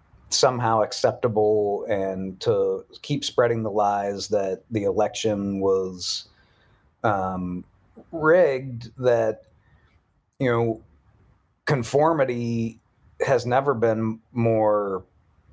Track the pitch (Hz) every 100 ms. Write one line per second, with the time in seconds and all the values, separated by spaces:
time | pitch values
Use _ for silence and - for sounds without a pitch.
0 | _ _ - - 135 123 117 113 107 -
1 | 120 107 120 107 107 107 104 101 - 101
2 | 95 95 95 92 - 101 98 95 - -
3 | - 147 - - 120 113 110 104 101 101
4 | 101 98 - 104 98 92 - 110 98 92
5 | 104 - 110 101 101 98 98 95 92 90
6 | - - - _ _ _ _ _ _ _
7 | 113 98 95 92 90 90 - _ _ -
8 | - 170 156 180 151 131 135 117 120 -
9 | 123 117 110 - - _ _ _ _ _
10 | _ _ _ - 131 117 117 110 - _
11 | _ _ _ _ _ _ - 139 113 139
12 | 156 160 127 120 117 117 113 - _ _
13 | _ - - 120 120 127 139 120 117 110
14 | 113 110 _ 120 113 110 107 104 98 95
15 | - _ _ _ _